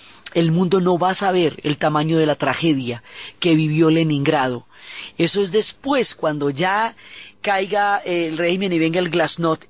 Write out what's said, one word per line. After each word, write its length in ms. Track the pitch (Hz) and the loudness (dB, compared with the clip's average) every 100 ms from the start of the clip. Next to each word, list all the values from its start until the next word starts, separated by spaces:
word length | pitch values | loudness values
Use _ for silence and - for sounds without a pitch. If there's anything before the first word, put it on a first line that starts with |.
| - - - | -20 -20 -4
el 180 | - 165 | 0 2
mundo 300 | 165 185 190 | 2 2 2
no 160 | 180 180 | 2 2
va 140 | 180 | 0
a 40 | 190 | 0
saber 440 | 196 185 160 - | 0 2 0 0
el 140 | - 147 | -4 -2
tamaño 400 | 156 151 156 160 | 0 0 0 2
de 80 | 156 | 2
la 100 | 143 | 0
tragedia 680 | 139 127 165 139 120 120 - - - - | -2 0 0 0 -2 -8 -12 -20 -20 -4
que 160 | 175 156 | 2 2
vivió 360 | 156 151 160 | 2 2 4
Leningrado. 720 | 160 160 147 147 151 131 123 - - - - - - | 4 2 0 0 0 0 -4 -10 -20 -20 -18 -12 -2
Eso 240 | 165 196 | -2 0
es 80 | 196 | 0
después, 640 | 202 208 - 277 277 214 - | 0 -2 -4 -2 0 0 -2
cuando 340 | 160 151 143 | -4 -2 -2
ya 460 | 139 185 202 226 - - - - - | -2 -2 0 -2 -6 -20 -20 -20 -8
caiga, 600 | - 196 196 202 202 202 | -2 -2 0 0 0 0
eh, 220 | - 175 165 | -2 -2 -2
el 80 | 160 | -2
régimen 340 | 170 185 196 | 0 0 0
y 60 | 165 | 0
venga 200 | 160 175 | 0 0
el 120 | 180 | 0
glasnost 540 | 170 151 - 165 160 | 0 0 0 -2 -2